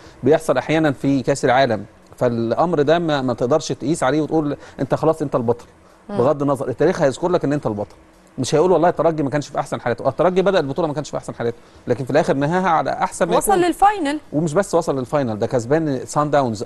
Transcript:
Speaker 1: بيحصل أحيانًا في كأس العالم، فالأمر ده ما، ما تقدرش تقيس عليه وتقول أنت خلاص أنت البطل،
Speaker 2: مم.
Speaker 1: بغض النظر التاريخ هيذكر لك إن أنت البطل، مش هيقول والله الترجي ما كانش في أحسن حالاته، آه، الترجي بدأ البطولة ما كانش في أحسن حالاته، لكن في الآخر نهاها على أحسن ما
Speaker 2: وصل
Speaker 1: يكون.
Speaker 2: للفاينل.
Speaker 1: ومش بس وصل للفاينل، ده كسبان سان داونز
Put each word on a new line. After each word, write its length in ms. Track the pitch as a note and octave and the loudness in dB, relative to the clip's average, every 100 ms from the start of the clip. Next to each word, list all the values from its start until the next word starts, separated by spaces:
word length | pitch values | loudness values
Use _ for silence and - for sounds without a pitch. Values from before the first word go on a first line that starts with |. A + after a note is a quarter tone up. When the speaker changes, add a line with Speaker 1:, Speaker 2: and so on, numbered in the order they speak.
| - - | -20 -2
Speaker 1:
بيحصل 340 | C3 D#3 - B2+ | 2 2 2 -2
أحيانًا 340 | - D#3 D#3 | 0 2 2
في 300 | C3+ C#3 C#3 | 0 0 0
كأس 240 | B2 C#3 C#3 | 0 0 2
العالم، 400 | B2 C3+ G#2+ G2+ - - - | 4 2 0 -6 -20 -20 -2
فالأمر 640 | B2+ A#2 A2+ A2+ E3 D#3 | 0 0 -2 0 2 2
ده 180 | C#3+ E3+ | 2 2
ما، 220 | E3 D3 | 2 -2
ما 120 | C3 | -2
تقدرش 380 | A#2 B2 D3+ - | -2 0 0 -2
تقيس 320 | C#3 B2+ E3+ | -6 -4 0
عليه 180 | C3 D3+ | 0 0
وتقول 360 | C#3+ D#3 D3 C#3 - - | 0 -2 -2 -6 -12 -8
أنت 160 | C3 C#3+ | -4 0
خلاص 260 | D#3 D#3+ | 0 0
أنت 140 | D3 C#3+ | -2 -2
البطل، 300 | A#2 A2+ - - - _ - | 0 -2 -6 -20 -20 _ -8
Speaker 2:
مم. 80 | G3+ | 0
Speaker 1:
بغض 240 | B2 D3+ | 0 2
النظر 260 | C#3+ C3 B2+ | 0 -2 -4
التاريخ 340 | A#2 D3+ E3+ | 0 0 2
هيذكر 260 | D3 B2 E3+ | 0 0 -2
لك 140 | F3+ | 0
إن 100 | C#3+ | 0
أنت 140 | C#3+ B2+ | -2 -2
البطل، 280 | G#2 G#2 - - _ _ - | -4 -6 -12 -20 _ _ -8
مش 180 | B2+ D3 | 0 2
هيقول 160 | F3+ | 4
والله 180 | E3+ E3+ | 4 2
الترجي 340 | - E3 D#3 | 2 0 0
ما 60 | C#3 | -2
كانش 180 | D3 - | -4 -4
في 120 | D3 | -6
أحسن 220 | D3 B2 | -6 -6
حالاته، 240 | B2 A2+ - | -4 -2 -2
آه، 40 | |
الترجي 320 | B2+ E3 F#3 | 2 2 2
بدأ 180 | F#3 F#3+ | 2 2
البطولة 280 | C#3 C#3 D#3+ | 0 -2 -2
ما 60 | |
كانش 160 | C#3+ C#3 | -4 -6
في 80 | C#3 | -8
أحسن 180 | - B2 | -10 -6
حالاته، 220 | A#2+ - - - - | -6 -6 -18 -16 -4
لكن 180 | A#2+ C3 | -2 2
في 60 | |
الآخر 220 | C#3 F3 | 2 2
نهاها 360 | C#3 C#3+ F3+ F#3 | 0 2 0 2
على 200 | D#3+ C3+ | 0 0
أحسن 360 | - F#3 - F3 | -4 -4 -2 0
ما 80 | B3 | 0
Speaker 2:
وصل 140 | F4+ | 2
Speaker 1:
يكون. 120 | F#4+ F4 | 2 2
Speaker 2:
للفاينل. 540 | - G4 G#4 C#4+ D4 - | 4 2 2 -4 -4 -4
Speaker 1:
ومش 200 | D3 E3 | -2 0
بس 220 | D#3 G3 E3 | 0 0 0
وصل 240 | E3+ C#3 | 0 -4
للفاينل، 400 | B2 D3+ B2+ G#2+ | -2 -2 -2 -2
ده 80 | A2+ | -2
كسبان 520 | B2+ A#2 D#3 D#3 B2+ A2 | -2 0 0 0 -4 -4
سان 240 | D3+ D3 | -2 2
داونز 340 | C#3+ B2+ G#2+ | 2 2 -4